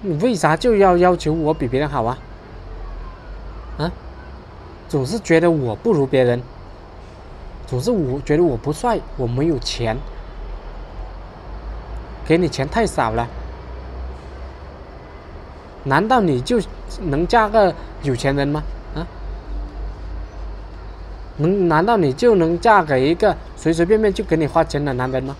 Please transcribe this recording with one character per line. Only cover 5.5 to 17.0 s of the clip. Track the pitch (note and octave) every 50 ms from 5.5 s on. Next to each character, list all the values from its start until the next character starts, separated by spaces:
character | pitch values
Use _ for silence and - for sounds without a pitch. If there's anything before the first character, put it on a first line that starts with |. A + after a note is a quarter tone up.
| E3+ D#3 C3 A#2+ G#2
不 | - - A3+ G#3+
如 | D3+ C#3
别 | B2+ - C3
人， | B2+ B2 A#2+ B2 B2+ - - - - - - - - - - - - - - - - - - - - - - - -
总 | - - B2
是 | C3 G#3+
我 | B3 G3+ D#3 B2+ B2+ C#3+ C3
觉 | - D3
得 | D#3 F3
我 | E3+ C3 A2+
不 | - C#3+ D3+
帅， | - - B3 A3+ F3 - - -
我 | - C3+
没 | A#2 A#2+ B2+ D3 E3+
有 | D#3+ B2
钱， | - - - - A#2+ A2+ A2 A2 - - - - - - - - - - - - - - - - - - - - - - - - - - - - - - - - - - - - - - - - - - - - -
给 | D3+ D#3 F3
你 | F3+ D#3
钱 | - - C3+ D3
太 | - A#3 A3+
少 | F#3+ - - C3 A2+
了。 | A2 A#2 A#2 A#2 - - - - - - - - - - - - - - - - - - - - - - - - - - - - - - - - - - - - - - - - - - - - - - - - - - -
难 | C3+ C3 D3 G3
道 | A3 C4 B3
你 | G#3 F3 C#3 B2
就 | C3 - B3 A#3 F#3 - - - - - -
能 | -